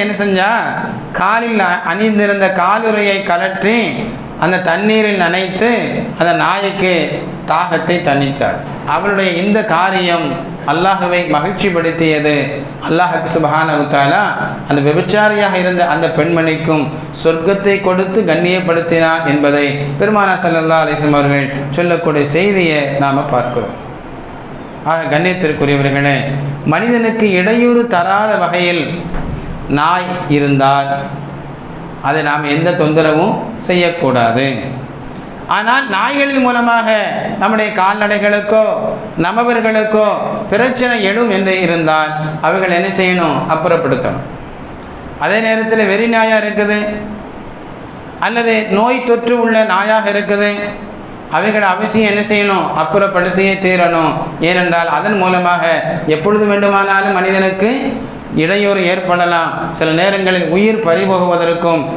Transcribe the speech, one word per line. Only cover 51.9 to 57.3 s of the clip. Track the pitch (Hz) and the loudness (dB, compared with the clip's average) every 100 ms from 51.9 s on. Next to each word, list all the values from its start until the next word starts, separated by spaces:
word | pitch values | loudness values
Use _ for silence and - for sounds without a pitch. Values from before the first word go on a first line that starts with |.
| 214 214 | 2 2
என்ன | 202 214 | 2 0
செய்யணும்? | 208 202 190 156 156 | 0 2 0 0 -2
அப்புறப்படுத்தியே | 160 202 196 180 185 185 196 190 185 | 0 2 2 2 0 2 2 2 0
தீரணும். | 180 175 170 156 - - - 160 | 2 2 2 0 -2 -6 -2 0
ஏனென்றால் | 180 180 170 170 151 | 0 0 0 0 0
அதன் | 208 208 | 0 0
மூலமாக | 185 180 180 175 165 156 160 - - 156 | 2 2 2 2 2 0 -2 -4 -2 0
எப்பொழுது | 196 208 208 | 2 2 2
வேண்டுமானாலும் | 202 202 196 196 196 202 190 | 2 2 2 2 0 0 0
மனிதனுக்கு | 190 | 0